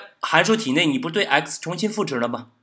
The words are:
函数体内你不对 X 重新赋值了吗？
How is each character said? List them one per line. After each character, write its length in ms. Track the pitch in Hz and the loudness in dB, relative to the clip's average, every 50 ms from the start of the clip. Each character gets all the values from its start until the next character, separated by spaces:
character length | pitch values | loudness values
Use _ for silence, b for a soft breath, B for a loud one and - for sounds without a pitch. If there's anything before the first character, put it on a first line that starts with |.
| - - _ _ | -6 -18 _ _
函 220 | - - - 160 175 | -4 2 4 4 4
数 120 | 214 220 | 4 2
体 160 | 220 220 131 | 0 0 0
内 140 | 127 160 175 | 2 2 2
你 120 | 156 135 127 | 2 2 0
不 120 | 127 170 | -2 -2
对 160 | 165 214 190 | -2 -2 0
X 340 | - 139 147 143 - - - | 2 2 2 2 0 -6 -8
重 160 | - 160 180 165 | -8 -8 -6 -4
新 120 | 202 208 | -4 -4
赋 160 | - 214 196 | -2 -2 -4
值 100 | - 135 | -2 -2
了 140 | 120 117 117 | -2 -2 -2
吗？ 220 | 120 120 123 - _ _ | -4 -6 -10 -12 _ _